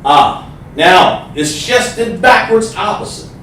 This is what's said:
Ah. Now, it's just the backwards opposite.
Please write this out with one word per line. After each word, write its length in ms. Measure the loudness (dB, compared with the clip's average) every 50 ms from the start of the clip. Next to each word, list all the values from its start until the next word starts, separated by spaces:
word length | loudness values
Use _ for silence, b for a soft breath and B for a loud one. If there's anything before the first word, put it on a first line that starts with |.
| 0
Ah. 400 | 2 2 4 2 2 0 -6 -12 -16 -18 -18 -20 -18 -6
Now, 560 | 0 2 4 6 6 4 4 0 -4 -8 -12 -6
it's 320 | -4 -4 -4 -4 -6 -6
just 300 | 0 0 0 0 0 -4
the 200 | -4 -4 -4 -4
backwards 580 | 0 4 4 4 4 2 2 2 0 0 0 -6
opposite. 540 | -6 -4 -4 -4 -6 -8 -10 -12 -14 -16 -16 -18 -20